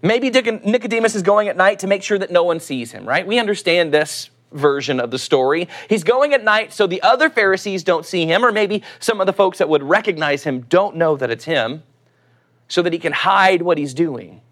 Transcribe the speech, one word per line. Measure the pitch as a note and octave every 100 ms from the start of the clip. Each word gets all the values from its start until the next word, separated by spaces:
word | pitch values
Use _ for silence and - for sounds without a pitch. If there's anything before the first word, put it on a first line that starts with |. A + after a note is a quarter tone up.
Maybe | G3+ A#3 C4
Dic-, | B3+ A#3 A3
Nicodemus | G3 A#3+ A3 A3+ A3
is | G#3+
going | F#3 G#3 G#3
at | F3
night | F#3+ G#3
to | F#3+
make | G3+
sure | - G3+
that | F#3+
no | F3+
one | F3 E3
sees | - C3 A#2
him, | G#2 G2+
right? | C#3+ F3
We | A#3
understand | A3 G#3 - E3+ E3+
this | C#3+ D3+ - - _ _
version | C#3+ C#3+ C#3 C#3 B2+
of | A#2+
the | B2+
story. | - C#3 C3 D#3+ E3+ - -
He's | A3
going | D#3+ B3 D4
at | C#4
night | G#3+ G#3+ A3
so | - G3
the | F#3
other | - B3+ D#4
Pharisees | A#3+ G3+ F#3+ G#3 F#3+
don't | D#3 E3 E3
see | F3+
him, | E3 E3+
or | A#3+
maybe | G#3+ G#3 G#3 - -
some | - A3
of | F#3+
the |
folks | F#3+ G3 F3+
that | D#3
would | D3+
recognize | C#3 F#3+ G#3+ E3 D#3 C#3
him | D3+ B2+ B2
don't | F3 G3+ E3
know | E3 D3
that | B2+
it's | A2+
him, | - D#3 A2+ D3+ - _ _ _ _ _ _ _ _
so | -
that | F3
he | E3
can | E3
hide | D3 F3+ G3 F#3+ F#3
what | E3+ D#3+
he's | C#3+
doing. | C3 E3 B2 F2+ F2+ _